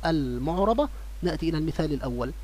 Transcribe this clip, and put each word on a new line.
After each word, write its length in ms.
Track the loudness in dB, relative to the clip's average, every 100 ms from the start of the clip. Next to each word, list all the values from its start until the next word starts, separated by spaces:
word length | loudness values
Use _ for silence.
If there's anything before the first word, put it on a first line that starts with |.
| 2
المعربة 840 | 2 2 0 0 2 4 4 2 -2 -12 -4
نأتي 280 | -2 0 0
إلى 80 | 0
المثال 360 | 0 0 0
الأول 380 | 0 -2 -2 -4 -4